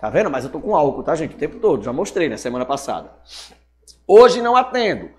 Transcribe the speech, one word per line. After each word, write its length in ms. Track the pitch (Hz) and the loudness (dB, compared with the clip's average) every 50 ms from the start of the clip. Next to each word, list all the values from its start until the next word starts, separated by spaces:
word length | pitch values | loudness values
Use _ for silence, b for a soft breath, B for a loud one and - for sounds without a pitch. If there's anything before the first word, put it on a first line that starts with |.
Tá 80 | - 107 | -8 -2
vendo? 220 | 104 156 220 190 | -2 0 -2 0
Mas 140 | 143 131 120 | -4 -6 -8
eu 60 | 139 | -8
tô 80 | - 160 | -12 -10
com 160 | - - 214 | -8 -2 0
álcool, 280 | 175 151 143 131 135 127 | 0 0 0 -2 -4 -4
tá, 120 | 147 151 | -4 -4
gente? 200 | 156 156 139 - | -4 -4 -8 -8
O 40 | - | -8
tempo 200 | - 156 - - | -10 -8 -8 -2
todo, 260 | - 214 160 123 101 | 0 0 0 0 -4
já 80 | 123 120 | -6 -6
mostrei, 380 | 143 180 - - 202 170 147 | -6 -6 -6 -4 -4 -4 -4
né, 80 | 110 107 | -4 -6
semana 260 | - 127 120 127 127 | -8 -8 -6 -6 -6
passada. 460 | - 139 139 - - 107 85 76 - - _ - B B B B B B B _ _ _ _ _ - - _ _ _ | -6 -6 -8 -6 -8 -10 -10 -10 -14 -20 _ -20 B B B B B B B _ _ _ _ _ -20 -20 _ _ _
Hoje 320 | 185 214 247 247 247 247 | 8 10 10 10 6 2
não 160 | 233 233 240 | -2 0 2
atendo 540 | 247 254 254 - 247 240 208 170 104 95 - - | 2 0 0 -2 -4 -2 -2 -4 -4 -8 -16 -20